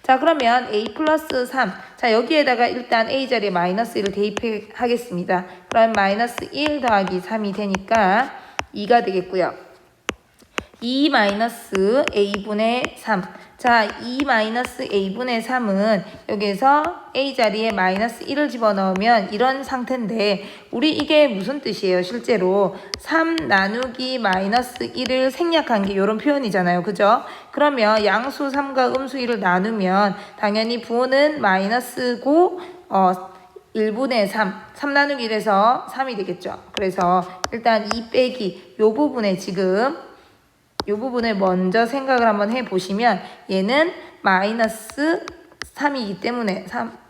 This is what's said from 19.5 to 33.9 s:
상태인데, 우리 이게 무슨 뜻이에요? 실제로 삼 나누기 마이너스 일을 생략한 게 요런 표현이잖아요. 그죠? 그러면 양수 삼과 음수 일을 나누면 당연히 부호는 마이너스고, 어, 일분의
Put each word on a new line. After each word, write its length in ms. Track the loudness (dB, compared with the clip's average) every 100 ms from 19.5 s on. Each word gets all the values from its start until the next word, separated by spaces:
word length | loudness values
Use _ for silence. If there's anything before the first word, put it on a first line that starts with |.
| 0
상태인데, 800 | -6 -6 -4 -4 -2 0 0 0 -6 -16 -8
우리 200 | 0 0
이게 380 | 0 2 4 4
무슨 320 | 2 -4 -4
뜻이에요? 420 | -6 -2 2 2
실제로 720 | 0 -6 0 2 4 4 2 -2 -12 -12
삼 380 | -2 0 2 -2
나누기 840 | 2 2 2 -2 -6 -6 -6 -2
마이너스 640 | 0 0 2 0 0 -8
일을 480 | -8 -4 -2 2 0
생략한 520 | 0 2 2 2 0
게 120 | 2 2
요런 220 | 0 2
표현이잖아요. 680 | 0 0 0 0 2 2
그죠? 400 | 0 2 4 4 0 -16 -10
그러면 520 | 0 2 4 4 4
양수 460 | 4 2 -2 -4 -2
삼과 400 | -2 -2 0 2
음수 280 | 0 -4 -4
일을 220 | -2 0
나누면 760 | 2 2 0 0 2 2 2 0 -12 -4
당연히 440 | -2 0 -2 -4
부호는 600 | -2 0 4 4 4 4
마이너스고, 1160 | 2 2 2 -2 -4 -4 -2 -2 4 6 4 2 -14 -18 -2
어, 240 | 2 4 2 -6 -18 -20 -20 _
일분의 540 | -2 -2